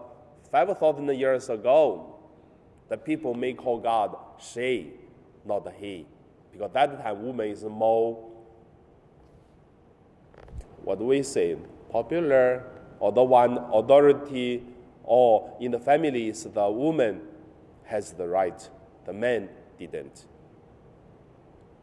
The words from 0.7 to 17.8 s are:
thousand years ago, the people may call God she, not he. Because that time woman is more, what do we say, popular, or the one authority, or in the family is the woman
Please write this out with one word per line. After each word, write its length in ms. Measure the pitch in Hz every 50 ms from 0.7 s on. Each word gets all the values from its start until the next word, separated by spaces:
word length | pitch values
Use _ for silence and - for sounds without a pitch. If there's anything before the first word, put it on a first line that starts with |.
| 190
thousand 300 | - 165 156 147 143 143 143 139
years 320 | 127 135 135 131 123 117 -
ago, 640 | 117 107 101 120 135 156 156 127 95 82 82 - - - - - - - _ - _ _ _ _ _ _ _ -
the 80 | 117
people 360 | 110 - - 156 147 151 127 120
may 180 | 120 127 127 123
call 240 | - - 127 120
God 400 | 113 101 117 113 113 101 95 - - - - -
she, 540 | - - - - 117 123 131 127 104 78 71 - - - - - - - - _ - -
not 260 | 104 104 98 82 92 - -
he. 260 | 101 101 98 85 73 - - _ - _ _ _ _ _
Because 200 | - 92 104 95 90
that 280 | 127 143 143 139 131
time 220 | 123 110 104 101 110
woman 240 | 127 127 117 110
is 160 | 107 104 101 104
more, 580 | 107 107 110 110 113 113 113 113 117 113 - - - - - - - - - - _ _ - _ _ _ _ _ _ _ _ _ _ _ - _ _ _ _ _ _ _ _ _ _ _ _ _ _ _ _ _ _ - - - - - - - - - - -
what 160 | - 98 92
do 60 | 110
we 180 | 123 135 139 135
say, 320 | 135 - 117 90 87 82 - - - - - - -
popular, 760 | - 117 117 - 160 170 170 147 135 131 127 127 127 127 123 - - - - - - -
or 140 | - 104 104
the 100 | 123 131
one 360 | 127 127 123 120 120 123 123 120 -
authority, 880 | 104 110 110 120 135 143 143 147 139 135 143 - 139 127 123 123 123 120 120 - - - - - - - -
or 500 | - 113 123 127 120 110 104 - - - -
in 100 | 123 123
the 80 | 120 117
family 480 | 120 135 147 156 165 151 127 120 113
is 160 | 107 107 - -
the 260 | 104 - 107 101 101
woman 520 | 107 117 139 165 160 147 123 110 95 - - - - - - - - - - - - -